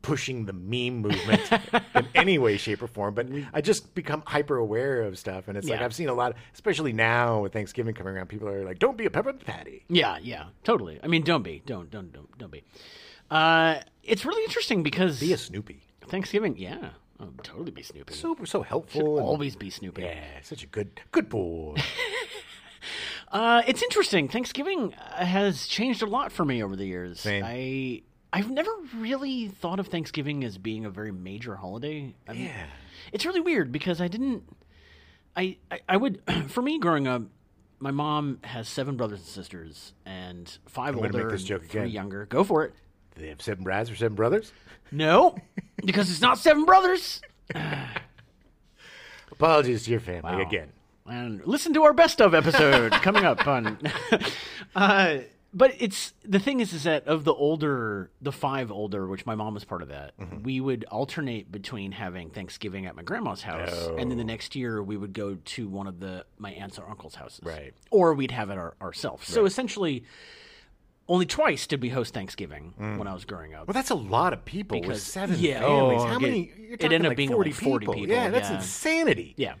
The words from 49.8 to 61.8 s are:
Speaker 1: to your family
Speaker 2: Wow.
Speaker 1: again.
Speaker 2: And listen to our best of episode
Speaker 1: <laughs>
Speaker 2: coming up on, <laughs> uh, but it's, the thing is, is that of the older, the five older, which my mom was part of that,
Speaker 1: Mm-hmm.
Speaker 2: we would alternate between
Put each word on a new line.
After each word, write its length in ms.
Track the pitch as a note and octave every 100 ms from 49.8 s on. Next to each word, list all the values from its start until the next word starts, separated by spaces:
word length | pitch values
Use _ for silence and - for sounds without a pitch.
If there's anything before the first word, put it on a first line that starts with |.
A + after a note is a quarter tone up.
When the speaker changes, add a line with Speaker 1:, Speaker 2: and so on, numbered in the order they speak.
| -
Speaker 1:
to 60 |
your 80 | A#2
family 360 | - F2 E2 F#2+
Speaker 2:
Wow. 60 |
Speaker 1:
again. 300 | F2+ F2+ D2+ - _ _ -
Speaker 2:
And 400 | A#3+ A#3+ G#3 -
listen 280 | C#4 E4+ D4+
to 80 |
our 100 | D#4
best 280 | D4 E4 -
of 120 | G#3
episode 580 | D#3+ D#3 C4+ D3+ C3 A#2
Speaker 1:
<laughs> 100 | G#3+
Speaker 2:
coming 220 | F#3 G#3
up 240 | F3+ B2 D3
on, 320 | C3+ G#2+ G#2+ D3+ - A#4+ - -
<laughs> 460 | - - - - F#3+
uh, 440 | G3 G3 F#3 C#3+ A#2 _ _
but 200 | F#3 C4 -
it's, 340 | A#3 - - _ -
the 140 | F#3+
thing 200 | A#3 C4
is, 140 | A3
is 100 | E3
that 240 | D#3 D3+ B2+
of 160 | D#3+
the 100 | D3
older, 760 | - D3 D#3+ D3 C3 A2 G2+ F#2 _
the 120 | C3+
five 380 | C3+ C#3+ C3+ A#2+
older, 340 | G2+ G#2+ G2 F#2+
which 180 | F#2+ -
my 80 |
mom 200 | A2 A2
was 100 | G#2
part 180 | - F#2
of 60 | D2+
that, 300 | C#2+ C#2+ -
Speaker 1:
Mm-hmm. 240 | F#2 E2+
Speaker 2:
we 160 | A2+ C3
would 240 | C3+ B2 A2
alternate 580 | G#2+ C#3+ - C#3 A#2 F#2+
between 440 | G2+ G2 A2+